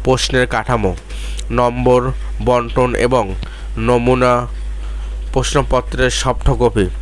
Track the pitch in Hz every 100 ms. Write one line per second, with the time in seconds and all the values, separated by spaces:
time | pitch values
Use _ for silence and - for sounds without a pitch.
0 | - 127 - 131 123 117 107 120 98 87
1 | - - - - - 117 123 120 123 127
2 | 123 127 - - 107 123 117 - 127 120
3 | 120 127 98 95 - - - - 113 123
4 | 120 127 127 123 120 - - - - -
5 | - - - 131 127 143 135 127 - 127
6 | 127 - 131 123 - 123 120 110 92 -